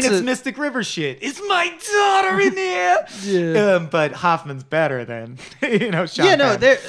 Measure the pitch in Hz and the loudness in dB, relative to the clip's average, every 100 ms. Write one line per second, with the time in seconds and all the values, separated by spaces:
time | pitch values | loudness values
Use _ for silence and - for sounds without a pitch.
0 | 262 190 247 262 269 233 294 247 190 - | 4 2 0 -4 -6 -6 -4 -4 -6 -4
1 | 147 123 254 359 403 359 349 330 415 415 | -6 -6 -10 -8 -2 0 0 -6 -2 2
2 | 403 381 381 381 392 381 370 359 359 359 | 4 4 2 2 2 0 -2 0 2 2
3 | - 208 196 185 165 175 208 180 160 165 | 0 -8 -2 0 2 2 4 2 0 0
4 | 151 - 175 165 147 135 127 156 156 127 | -2 0 0 0 -4 -12 -4 -2 0 -2
5 | 117 117 113 127 - - 262 208 233 170 | -6 -10 -12 -16 -20 -8 -2 0 0 -2
6 | 170 - 381 311 269 196 254 - | -2 2 2 4 2 4 4 2